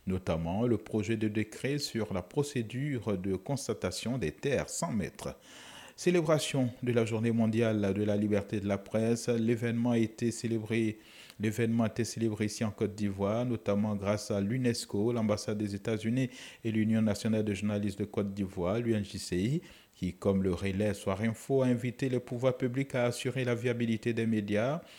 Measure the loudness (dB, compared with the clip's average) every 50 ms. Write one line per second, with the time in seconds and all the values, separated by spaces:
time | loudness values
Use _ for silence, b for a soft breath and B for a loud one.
0 | B -2 -2 0 0 0 0 0 0 -2 0 0 2 2 2 0 0 -2 -2 -2
1 | 0 0 0 0 0 0 0 -2 -2 -4 -6 -6 -4 -2 -2 -2 -4 -4 -4 -4
2 | -4 -2 -2 -4 -4 -2 -2 -2 -2 0 -2 -4 -4 -4 -4 -4 -4 -2 -4 -2
3 | -2 -2 -2 0 0 -2 -2 -2 -2 -4 -4 -4 -2 -4 -4 -2 -2 -4 -4 -4
4 | -4 -4 -2 0 -2 -2 -4 -2 -2 0 0 0 0 -2 -4 -4 -4 -2 -2 -2
5 | -2 -4 -6 -10 -10 -10 -10 B B B B B B B B B B B B -2
6 | 0 2 2 4 4 4 2 2 2 0 0 0 0 0 -2 -2 -2 2 2 4
7 | 2 2 0 2 2 2 4 4 4 4 4 4 4 4 4 2 2 2 2 2
8 | 2 2 2 2 2 2 2 0 0 -2 -4 -2 0 0 0 -2 -2 -2 0 0
9 | 2 2 2 0 0 0 0 2 2 2 2 2 0 -2 0 0 2 2 4 4
10 | 2 0 0 0 0 0 0 -2 -2 -2 -2 -2 -2 0 0 2 2 0 -2 B
11 | B B B B B B B B -2 0 2 2 0 2 4 2 2 2 0 -2
12 | -4 -2 -2 0 0 0 2 0 -2 -2 0 -2 -2 -4 0 0 -2 -2 0 -2
13 | -2 -2 0 0 0 0 2 0 0 -2 -2 -2 0 0 2 2 2 0 0 0
14 | 0 0 0 0 0 -2 0 0 0 0 0 0 2 0 0 0 -4 -4 -2 0
15 | 2 2 2 2 2 2 0 0 0 -4 -2 -2 -2 -2 -4 -4 -2 -2 -2 -2
16 | 0 0 0 0 0 -2 B B B B B B -4 0 2 2 4 4 4 4
17 | 4 2 0 0 0 0 0 2 2 0 -2 0 0 -2 0 0 -2 -2 -2 -4
18 | -6 -2 -2 -2 -2 -2 -2 -2 -4 -4 -2 -2 0 0 0 2 2 2 2 0
19 | 0 -4 -8 -10 -6 -2 0 0 0 0 0 -2 B B B B B B _ -4
20 | -4 -4 -4 0 2 2 2 4 2 2 0 0 -2 -2 0 0 0 0 0 -2
21 | -2 -4 -2 0 0 -2 -2 -4 -2 0 2 4 4 4 2 2 0 -4 -4 -2
22 | -2 0 0 -2 -2 -4 -6 0 2 2 2 2 -2 -2 0 -2 -2 -2 0 0
23 | 2 0 0 -2 -4 -4 -2 0 0 0 0 0 0 -2 0 0 0 0 0 0
24 | 0 -2 0 0 0 2 2 0 0 0 0 0 2 0 -2 -4 B B B